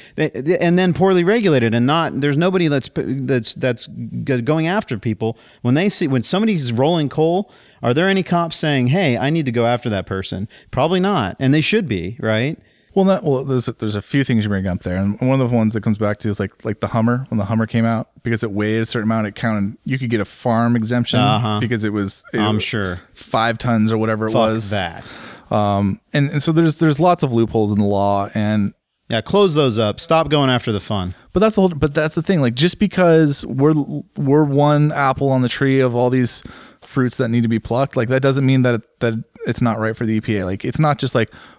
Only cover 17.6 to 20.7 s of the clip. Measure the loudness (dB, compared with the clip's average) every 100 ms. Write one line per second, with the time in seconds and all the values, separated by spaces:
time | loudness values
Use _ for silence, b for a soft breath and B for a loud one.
17.6 | 0 0 0 -2 -6 -10 -6 -4 -4 -2
18.6 | -2 0 -2 -2 -2 0 -2 -4 -4 -2
19.6 | -4 -6 -6 -4 0 0 0 -4 0 2
20.6 | 4